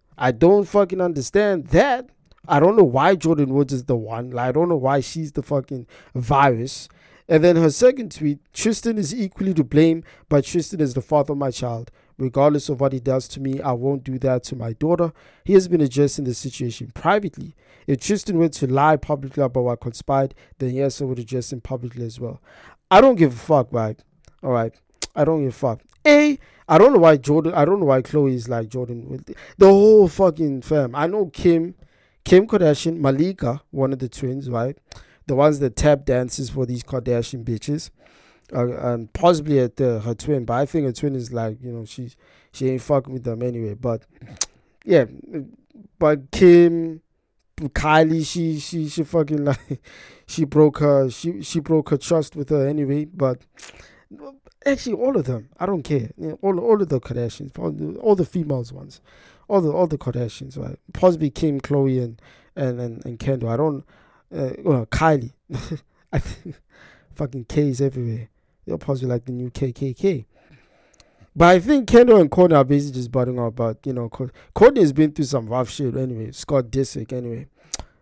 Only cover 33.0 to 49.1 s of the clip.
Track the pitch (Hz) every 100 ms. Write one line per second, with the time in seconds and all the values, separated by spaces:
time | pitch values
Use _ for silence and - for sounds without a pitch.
33 | 139 135 180 185 127 139 - 143 135 135
34 | 127 - 131 135 139 117 123 147 _ -
35 | _ _ - 135 151 143 135 - 151 143
36 | 139 127 127 - 127 139 123 123 - 131
37 | 120 120 117 127 117 110 - 147 - _
38 | _ _ _ _ _ - 123 - 123 120
39 | 110 - 175 165 151 139 123 - 131 110
40 | 110 113 143 143 113 120 143 165 139 117
41 | 147 135 113 120 113 113 127 117 110 -
42 | 123 _ _ _ _ - 131 131 123 139
43 | 123 131 123 113 123 120 110 104 127 113
44 | - _ - - - _ _ _ - 170
45 | 117 127 - 165 135 - _ - - _
46 | 151 147 135 - 185 175 170 170 165 160
47 | _ _ _ _ _ - 147 - 151 156
48 | 160 165 151 175 165 151 - 170 151 170
49 | 151